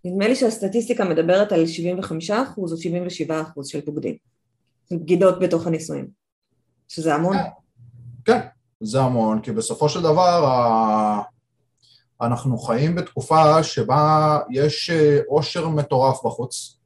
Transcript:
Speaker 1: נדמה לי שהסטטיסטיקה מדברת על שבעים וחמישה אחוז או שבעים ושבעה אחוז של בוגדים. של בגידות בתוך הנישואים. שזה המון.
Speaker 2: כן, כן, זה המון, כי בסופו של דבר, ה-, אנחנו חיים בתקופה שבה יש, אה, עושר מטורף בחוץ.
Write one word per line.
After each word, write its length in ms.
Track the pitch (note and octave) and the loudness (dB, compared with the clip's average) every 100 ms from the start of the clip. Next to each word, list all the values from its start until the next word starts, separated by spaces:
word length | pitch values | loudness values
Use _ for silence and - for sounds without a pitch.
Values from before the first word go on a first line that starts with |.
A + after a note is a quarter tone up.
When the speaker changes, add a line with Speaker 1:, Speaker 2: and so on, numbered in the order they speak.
| F3+ | -6
Speaker 1:
נדמה 220 | F#3 G#3 | -2 0
לי 80 | B3+ | 2
שהסטטיסטיקה 680 | B3 A3+ G3 A3 A#3 A#3 F#3+ | 0 0 -2 -2 -2 -2 0
מדברת 460 | D#3+ E3 F#3 G#3 | 0 2 2 4
על 160 | F3+ E3 | 2 0
שבעים 320 | E3 E3+ F3+ | -2 -4 -4
וחמישה 440 | F#3 D#3+ E3 G#3+ | -6 -8 -4 -4
אחוז 300 | C4 A3 F3+ | -4 -6 -8
או 40 | E3 | -6
שבעים 300 | E3+ F3 F3+ | -6 -6 -6
ושבעה 340 | F3+ D#3+ D#3 | -6 -4 -4
אחוז 260 | D#3+ - C#3 | -6 -12 -12
של 120 | D3+ C#3+ | -10 -8
בוגדים. 300 | D3 G#2 - _ _ _ _ _ _ _ | -6 -8 -10 _ _ _ _ _ _ _
של 80 | E3+ | -10
בגידות 420 | D#3+ F3+ F#3+ F3+ | -2 4 4 2
בתוך 280 | F3+ E3+ E3+ | 0 0 -2
הנישואים. 400 | D#3+ D#3+ C#3+ C3+ _ _ _ _ _ _ _ _ | -6 -6 -10 -12 _ _ _ _ _ _ _ _
שזה 280 | - D#3+ D3+ | -6 -2 0
המון. 220 | F3 G3 | 0 0
Speaker 2:
כן, 60 | - - _ _ - - - - - | -4 -10 _ _ -20 -20 -20 -8 0
כן, 140 | A#3 - _ _ _ | 0 0 _ _ _
זה 200 | A2 B2+ | -4 0
המון, 400 | C3 B2 A2 A2 | 0 2 0 0
כי 100 | A2+ | -2
בסופו 380 | A2 - - D3+ | -4 -4 -2 -2
של 120 | F3 | 0
דבר, 440 | E3+ D#3 F3+ F3 D3 | 2 4 4 4 4
ה-, 760 | B2+ A#2+ A2+ A2 G#2+ G#2+ G#2 - _ _ _ _ _ _ _ _ _ | 4 4 4 4 2 2 -2 -6 _ _ _ _ _ _ _ _ _
אנחנו 360 | A#2 A#2+ C3+ A#2 | -4 -2 -2 -4
חיים 380 | - A#2 D3+ E3+ | -2 -2 0 -2
בתקופה 680 | E3+ - - D#3+ D#3 D#3+ | -6 -10 2 4 6 4
שבה 760 | D3+ - D3+ C#3 D3+ D#3 D3+ D3+ - | 2 -2 0 2 4 4 2 0 -2
יש, 380 | B2+ D3 - - | 0 0 -2 -4
אה, 300 | E3 D3+ C#3+ D3+ | 2 4 4 2
עושר 400 | D3 D3 F3 D#3+ | 0 0 -4 -2
מטורף 560 | D3+ C#3+ C3 C3 B2+ A2+ | -2 0 2 2 2 -6
בחוץ. 500 | - B2+ - - _ | -6 -10 -10 -16 _